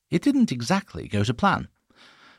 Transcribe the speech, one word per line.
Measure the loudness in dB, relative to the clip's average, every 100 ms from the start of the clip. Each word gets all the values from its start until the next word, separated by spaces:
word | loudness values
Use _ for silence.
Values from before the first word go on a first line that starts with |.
| _
It | -2
didn't | 2 2 2
exactly | 0 -2 -2 -2 -10 -4
go | 0
to | 0
plan. | 2 0 0 -4 _ _ _ -20 -20 -20